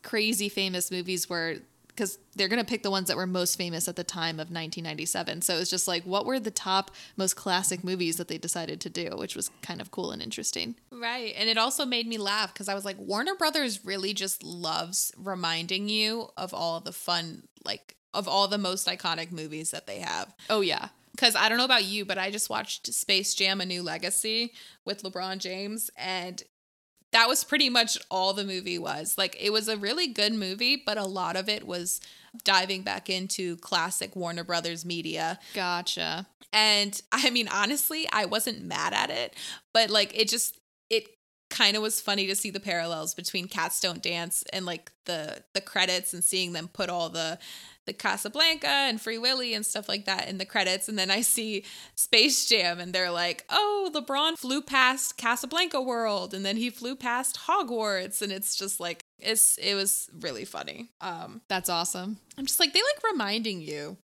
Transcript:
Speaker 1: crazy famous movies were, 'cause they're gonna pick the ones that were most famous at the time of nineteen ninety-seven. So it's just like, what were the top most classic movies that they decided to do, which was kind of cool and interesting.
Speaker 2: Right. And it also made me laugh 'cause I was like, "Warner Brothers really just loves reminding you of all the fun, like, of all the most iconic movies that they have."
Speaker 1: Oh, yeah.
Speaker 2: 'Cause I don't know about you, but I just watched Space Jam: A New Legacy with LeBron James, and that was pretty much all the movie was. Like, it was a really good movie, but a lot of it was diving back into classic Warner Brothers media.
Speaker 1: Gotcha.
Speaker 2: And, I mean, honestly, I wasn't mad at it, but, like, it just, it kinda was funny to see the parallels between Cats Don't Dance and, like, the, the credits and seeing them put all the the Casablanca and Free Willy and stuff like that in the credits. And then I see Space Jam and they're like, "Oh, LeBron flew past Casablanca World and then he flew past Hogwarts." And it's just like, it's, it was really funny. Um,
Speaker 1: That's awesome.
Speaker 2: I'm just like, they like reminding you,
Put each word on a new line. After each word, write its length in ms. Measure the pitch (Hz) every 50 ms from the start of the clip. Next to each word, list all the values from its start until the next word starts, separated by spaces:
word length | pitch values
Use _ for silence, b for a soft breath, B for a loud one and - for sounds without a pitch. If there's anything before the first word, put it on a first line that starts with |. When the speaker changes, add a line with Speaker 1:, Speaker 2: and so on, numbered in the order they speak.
| -
Speaker 1:
crazy 460 | - - 214 214 220 226 185 208 202
famous 420 | - 202 190 190 185 180 180 -
movies 360 | 185 180 175 185 185 175 -
were, 300 | - 175 170 165 165 160 - - _ _ _ _ - _
'cause 240 | - 202 190 - - _ _ -
they're 120 | 196 196
gonna 160 | 185 226 247 214
pick 200 | - 240 202 -
the 80 | 196
ones 160 | 196 190 180
that 100 | 202 -
were 80 | 170 185
most 300 | 185 185 185 180 175 -
famous 300 | - 180 175 165 160 -
at 80 | 185 170
the 80 | - 175
time 360 | - - 175 160 165 165 156
of 120 | 156 175
nineteen 320 | 170 165 160 156 - 175 165
ninety-seven. 580 | 160 151 - 156 - - 185 170 - - 170
So 160 | - - 180
it's 140 | 160 180 175
just 160 | 180 175 -
like, 160 | 190 175 170 175
what 220 | 180 190 202 -
were 120 | 240 262 262
the 120 | 214 226
top 400 | - - - 190 190 190 196 - B B B B B
most 180 | - 190 185 -
classic 480 | - - 196 180 185 190 - 190 175 185
movies 340 | 180 185 180 180 165 165
that 100 | 175 170
they 100 | - 165
decided 420 | 160 - 180 - 175 165 165 151 175
to 80 | - 185
do, 240 | - 175 170 - -
which 180 | - - 190 -
was 140 | - - - - _ -
kind 180 | - 175 175
of 80 | 190 -
cool 220 | - 196 180 -
and 100 | - -
interesting. 540 | - 220 - - - - - 82 85 233 233 - _ _
Speaker 2:
Right. 420 | 254 240 233 233 240 254 233 214 -
And 140 | - 214 226
it 80 | 226
also 260 | 226 220 262 - - 285
made 220 | 254 247 233 233
me 140 | 226 233 214
laugh 340 | 202 196 202 214 214 185 -
'cause 160 | - 196 202
I 60 | 196
was 100 | 202 196
like, 140 | 202 190 196
"Warner 340 | 196 185 202 214 269 370 392
Brothers 500 | 381 349 311 311 311 277 240 202 190 -
really 300 | 180 196 196 185 208 208
just 300 | 196 196 190 - - -
loves 680 | - 175 175 170 156 160 165 170 170 190 - - - -
reminding 720 | - 185 196 190 180 175 165 165 165 170 175 185 190 202 208
you 400 | 214 214 214 214 220 233 - - -
of 160 | - 185 180 -
all 260 | - 170 170 165 165
the 120 | - - 170
fun, 540 | - - - 175 170 165 165 - - - _ _ - -
like, 300 | - - - - - - _ _ _ -
of 140 | 196 196
all 200 | - 180 196 202
the 120 | 190 208 208
most 260 | 196 180 185 190 -
iconic 460 | 180 185 180 - 175 165 160 165 170
movies 400 | 175 160 156 151 156 156 160 160
that 160 | - - -
they 140 | - 98 -
have." 340 | - - 82 85 95 - - - - -
Speaker 1:
Oh, 100 | 220 208
yeah. 280 | 202 170 151 - - - - _ _ _ -
Speaker 2:
'Cause 180 | - 254 233 208
I 140 | - 196 220
don't 80 | 226
know 80 | 240 254
about 180 | 262 254 233 202
you, 200 | 190 202 208 196
but 140 | 196 185 190
I 100 | 185 202
just 180 | 208 208 -
watched 460 | - - - 202 - - - - 240 -
Space 400 | - - - 196 190 196 - -
Jam: 260 | - 196 190 196 196
A 60 | 180
New 160 | 185 180 180
Legacy 720 | 175 175 160 170 180 180 - - - 220 220 233 233 233 B B B B B B _
with 160 | - 196 196
LeBron 380 | - 190 190 185 185 190 190 196
James, 500 | 190 185 185 190 202 208 220 226 - - -
and 460 | - - 185 185 180 175 180 180 - - - _ _ _ _ _ _ _ _ _ _ _ _
that 160 | - 226 233
was 160 | 240 - - -
pretty 260 | - 294 302 294 254
much 260 | 240 240 233 - - - - -
all 220 | - - 190 190 196
the 100 | 208 196
movie 340 | 196 190 185 190 180 175
was. 400 | 170 170 - - 151 160 202 -
Like, 180 | - 190 185 - -
it 100 | - 208
was 160 | 214 220 214
a 100 | 220 220
really 280 | 208 202 202 262 349 359
good 280 | 277 220 - 202 214 226
movie, 420 | 214 190 185 190 208 240 247 285
but 200 | 277 - 208 208
a 80 | 214 196
lot 300 | 190 196 190 180 170 175
of 140 | 185 190 214
it 160 | 208 214 -
was 340 | - 175 175 175 180 - - B B B B B B B 226 -
diving 400 | - 196 185 185 190 196 190 190
back 260 | 202 190 190 - -
into 480 | 185 185 185 196 - - 185 175 170
classic 580 | 170 - - 190 170 165 180 - - 202 196 -
Warner 280 | 190 175 170 170 170 170
Brothers 420 | 175 175 170 170 170 170 165 165
media. 540 | 175 175 170 160 160 165 160 160 165 180 - - - -
Speaker 1:
Gotcha. 720 | 202 185 180 175 175 180 - - 180 165 160 156 175 190 - _ _ - _ -
Speaker 2:
And, 480 | 214 214 214 208 208 208 202 202 - - _
I 200 | - 254 262 254
mean, 160 | 240 240 226
honestly, 600 | - - 196 208 214 294 285 - - 311 320 320 -
I 140 | - 214 202
wasn't 380 | 180 208 226 - 254 214 - 185
mad 300 | 170 - - 156 180 202
at 160 | - - -
it, 240 | - - 120 - - B B B B B B _ -
but, 160 | 226 226 202
like, 220 | 214 214 202 202 -
it 140 | 214 220 208
just, 280 | 226 233 - - - - _ _ _ _ _ _
it 160 | 220 220 - - - _ _ _ _ _ _ _
kinda 320 | - - 226 202 202 214
was 180 | 214 220 214 -
funny 260 | - 214 202 196 190
to 80 | 190 196
see 140 | - - 208
the 80 | 185 196
parallels 540 | 202 208 175 170 165 170 165 160 160 165 -
between 320 | - 175 - - 185 175
Cats 320 | 190 - 190 165 165 - -
Don't 240 | - 180 170 170 -
Dance 400 | - 170 170 170 180 - - - - -
and, 120 | 190 185
like, 240 | 175 170 165 - - _ _ _
the, 380 | - 175 160 151 - - - - _ -
the 80 | 190
credits 520 | 196 - - 196 185 185 180 180 185 - -
and 100 | 175 -
seeing 300 | - - 185 185 175 175
them 140 | 160 165
put 220 | 180 - - 190 175
all 200 | 175 175 170 160
the 300 | 170 165 160 160 170 B B B B B B B B B _
the 60 | - 190
Casablanca 720 | - - 208 - 208 - 208 226 294 320 330 320 294 285
and 340 | - 277 277 277 262 226 214
Free 160 | - 220 226
Willy 380 | 226 233 254 269 262 247 240 220
and 100 | 208 214
stuff 240 | - - 214 202 -
like 160 | 196 208 202
that 220 | - 190 185 -
in 100 | - 190
the 80 | 190 196
credits. 420 | - - 214 190 185 185 190 -
And 120 | - 214 196
then 100 | 185 185
I 120 | 190 220
see 440 | 240 - - 240 220 220 214 196 B B B B B B B
Space 500 | - - - - 220 233 285 254 - -
Jam 320 | - 233 208 175 175 170 175
and 140 | 175 180 180
they're 160 | 185 185 180
like, 360 | 175 170 175 175 175 - - -
"Oh, 400 | - 381 415 415 415 403 392 359
LeBron 460 | 294 302 240 - 269 277 302 320 330
flew 240 | - - 254 262 294
past 560 | 294 - 277 262 254 254 262 269 - - -
Casablanca 640 | - 247 226 247 - - 254 311 339 370 320 320 269
World 540 | 262 254 240 233 226 214 202 190 180 190 196
and 100 | 190 196
then 120 | 196 208
he 120 | 220 233 247
flew 260 | - - 233 247 269
past 440 | 269 254 240 240 247 262 - - - -
Hogwarts." 760 | - 349 403 330 226 247 226 220 208 196 185 185 196 196 -
And 100 | 208 202
it's 240 | 190 190 202 - -
just 240 | - 196 190 - -
like, 220 | 175 170 170 - - _ _
it's, 400 | _ - 208 220 220 - - -
it 160 | - - 202 202
was 340 | 196 196 202 - - - - - 135
really 260 | - 160 127 107 -
funny. 440 | - - 78 67 71 73 - 233 - _ _
Um, 400 | - 190 170 165 165 - - 226 -
Speaker 1:
That's 220 | _ 196 185 180 -
awesome. 500 | 175 165 175 - - 185 180 202 220 - _ _ -
Speaker 2:
I'm 80 | - 269
just 140 | - - -
like, 140 | 349 285 -
they 80 | 370
like 300 | 453 571 587 571 - 453
reminding 500 | 392 277 214 196 208 226 220 226 196 175
you, 360 | 156 151 151 147 147 156 190 - _